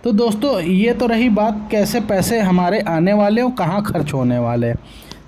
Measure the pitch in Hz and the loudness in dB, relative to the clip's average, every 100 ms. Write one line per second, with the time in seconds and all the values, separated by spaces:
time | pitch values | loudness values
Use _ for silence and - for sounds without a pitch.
0 | 233 208 240 214 277 220 165 185 226 240 | 0 0 0 0 -2 -2 0 2 2 0
1 | 240 226 247 208 214 214 - 214 202 247 | 0 2 2 2 0 -2 -4 -2 0 -2
2 | 214 196 175 233 190 180 175 208 208 165 | -2 -2 0 0 2 2 2 0 -2 0
3 | 170 208 202 220 247 247 170 196 208 175 | 2 2 2 2 0 -2 -2 -2 -2 -4
4 | 151 139 123 123 117 120 120 117 - - | -2 -2 0 0 0 0 -2 -4 -8 -20
5 | - - | -20 -20